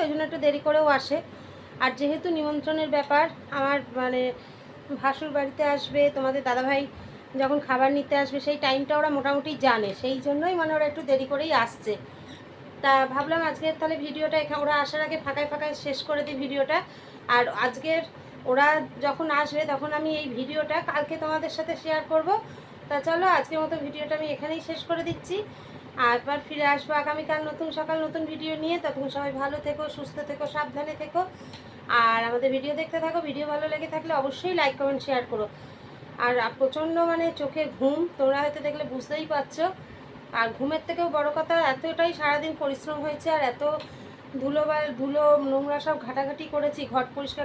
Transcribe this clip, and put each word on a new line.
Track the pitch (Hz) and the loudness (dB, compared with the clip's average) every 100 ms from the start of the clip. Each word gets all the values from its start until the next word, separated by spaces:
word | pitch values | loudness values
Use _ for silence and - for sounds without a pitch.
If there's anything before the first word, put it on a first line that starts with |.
ওই | 311 | 0
জন্য | 302 311 | 0 -2
একটু | 311 294 | 2 2
দেরি | 285 302 | 4 4
করেও | 302 302 269 | 6 6 4
আসে। | - 311 - - - - - - | 2 -4 -4 -16 -18 -18 -18 -2
আর | 254 254 | -2 2
যেহেতু | 285 311 359 320 | 0 0 0 0
নিমন্ত্রণের | 302 294 311 311 302 285 | 0 -2 0 0 2 0
ব্যাপার, | 277 294 320 - - 277 | 4 4 4 0 -6 -2
আমার | 277 285 254 254 | 2 0 0 -2
মানে | 254 254 254 247 - - - - - 277 | 0 0 0 -4 -14 -18 -18 -18 -10 -2
ভাসুর | 269 269 311 285 | 0 0 -2 -2
বাড়িতে | 277 269 294 | -2 0 2
আসবে, | 285 - 285 285 285 | 2 0 4 4 4
তোমাদের | 262 277 262 | 0 0 0
দাদাভাই | 247 262 277 285 - - - - 262 | 2 2 2 0 -8 -16 -18 -6 0
যখন | 269 294 285 | 2 2 2
খাবার | 254 269 285 | 4 6 4
নিতে | 277 285 | 4 2
আসবে, | 277 277 294 | 2 0 0
সেই | 294 | 2
টাইমটা | 277 269 277 302 | 2 2 4 4
ওরা | 302 277 | 4 4
মোটামুটি | 277 285 294 269 269 | 2 2 0 2 4
জানে, | 226 202 - | 4 2 -2
সেই | 254 262 285 | -2 -2 0
জন্যই | 285 349 359 | 0 2 2
মানে | 311 311 | 2 2
ওরা | 294 | 2
একটু | 302 262 | 0 2
দেরি | 269 269 | 2 2
করেই | 277 320 262 | 0 2 2
আসছে। | 226 - 220 190 - - - - - - - - | 2 -2 -4 -4 -8 -16 -16 -18 -18 -18 -18 0
তা | 277 269 262 | 4 6 4
ভাবলাম | 262 294 330 320 | 0 0 2 0
আজকে | - 320 311 | 0 -2 0
তাহলে | 311 302 294 | -2 -2 -4
ভিডিওটা | 302 311 311 | -2 2 2
এখানে, | 294 294 | 0 0
ওরা | 285 294 | 2 2
আসার | 277 302 311 | 2 0 -2
আগে | 311 | -2
ফাঁকায় | 285 277 294 | -2 -2 -2
ফাঁকায় | 294 302 269 | -2 -4 -4
শেষ | 285 262 - | -4 -4 -2
করে | 294 294 | -2 -2
দিই | 269 | -4
ভিডিওটা। | 277 277 269 330 - - - - - | -2 0 2 0 -2 -12 -18 -10 4
আর | 240 240 202 | 4 4 2
আজকের | 247 247 311 320 - - - - 262 | -2 0 0 0 -2 -12 -18 -8 0
ওরা | 254 294 311 - - 277 | 6 6 4 0 -2 -2
যখন | 262 320 285 | 0 0 0
আসবে | 294 294 302 | 2 0 0
তখন | 269 302 302 | -2 -2 -2
আমি | 311 302 | 0 -2
এই | 285 233 | -4 -6
ভিডিওটা | 262 302 302 320 339 | -2 -2 0 0 0
কালকে | 294 294 320 | -2 -2 -2
তোমাদের | 311 311 320 - | -2 -2 -2 -4
সাথে | 320 294 | -4 -4
শেয়ার | 320 311 311 | -2 -2 2
করব। | 320 320 440 - - - - - | 2 4 2 0 -14 -18 -18 -4
তা | 285 320 | -2 2
চলো, | 330 370 311 | 4 4 4
আজকের | 269 320 | 2 -2
মতো | 311 320 | 0 -2
ভিডিওটা | 285 302 294 311 | -4 -6 -4 -2
আমি | 302 | -2
এখানেই | 277 302 320 320 | -4 -4 -4 -4
শেষ | 311 - | -8 -4
করে | 330 339 | -2 -2
দিচ্ছি। | - - 392 415 - - - - - 240 | -6 -4 -6 -6 -14 -18 -18 -12 0 2
আর | 240 | 2
আবার | 269 294 294 | 0 -4 -4
ফিরে | 294 285 | 0 2
আসবো | 285 285 294 | 2 2 0
আগামীকাল | 302 302 311 311 311 | 0 -2 -2 -2 -2
নতুন | 302 320 311 | -4 -4 -2
সকাল | 311 320 311 | -2 0 0
নতুন | 320 311 | -2 -4
ভিডিও | 302 311 311 | -4 -4 -2
নিয়ে। | 320 339 311 | 0 0 -2
তখন | 262 269 | -4 -4
সবাই | 277 285 269 | -2 -4 -2
ভালো | 277 294 294 | -2 -2 -4
থেকো, | 294 302 - | -4 -6 -6
সুস্থ | 262 294 294 | -8 -8 -8
থেকো, | 285 294 | -6 -4
সাবধানে | 302 294 277 302 302 | -4 -4 -4 -6 -8
থেকো। | 302 339 370 - - - - - - 240 | -2 -2 -2 -6 -16 -16 -18 -14 0 4
আর | 226 226 233 | 4 4 2
আমাদের | 240 262 262 | 2 2 2
ভিডিও | 285 294 | 0 -2
দেখতে | 320 330 | -2 -2
থাকো। | 320 339 302 | 0 -2 -2
ভিডিও | 269 294 | -4 -2
ভালো | 294 311 | -2 -2
লেগে | 302 311 | -4 -4
থাকলে | 311 330 294 | -4 0 0
অবশ্যই | 269 - 370 349 | 0 -2 0 2
লাইক, | 277 269 | 2 2
কমেন্ট, | 277 269 277 | 0 0 0
শেয়ার | 254 247 | 0 0
করো। | 220 208 - - - - - - - | -2 -4 -6 -18 -18 -18 -18 -14 -2
আর | 240 247 220 - | 2 2 0 0
প্রচণ্ড | 262 302 320 339 339 | 0 0 0 2 2
মানে | 330 330 330 | 2 0 0
চোখে | 277 311 294 - | -4 -2 -4 2
ঘুম, | 269 302 339 - | 2 2 -2 2
তোমরা | 269 277 | 4 4
হয়তো | 294 294 294 | 2 0 -4
দেখলে | 302 254 | -4 -6
বুঝতেই | 254 - 302 311 | -6 -4 -4 0
পারছো। | 285 269 302 349 370 - - - - - 233 | -2 -2 -2 -2 -2 -14 -18 -18 -18 -6 0
আর | 226 226 | 0 0
ঘুমের | 277 311 - | -2 -2 -2
থেকেও | 339 339 294 | -2 0 2
বড় | 294 311 | 2 0
কথা, | 320 330 294 | 2 4 4
এতটাই | 262 320 330 339 294 | 2 -2 2 0 2
সারাদিন | 294 294 320 - | 2 2 0 -2
পরিশ্রম | 285 269 302 294 | -2 -2 -4 -4
হয়েছে | 302 294 330 311 | -4 -2 0 2
আর | 262 | 2
এত | 240 294 302 - - - - - 269 | 2 -2 -2 -6 -14 -16 -18 -10 -4
ধুলো | 269 302 302 | 0 2 2
বা | 302 302 240 | 2 0 -2
ধুলো | 269 294 294 294 277 | 0 4 8 6 6
নোংরা | 269 285 285 311 | 2 2 0 0
সব | 294 233 | 0 -2
ঘাটাঘাটি | 262 277 285 311 | -2 -2 -6 -4
করেছি। | 294 294 294 247 | 0 0 -2 -2
ঘর | 254 254 285 | -2 -2 -4
পরিষ্কার | 269 294 | -6 -4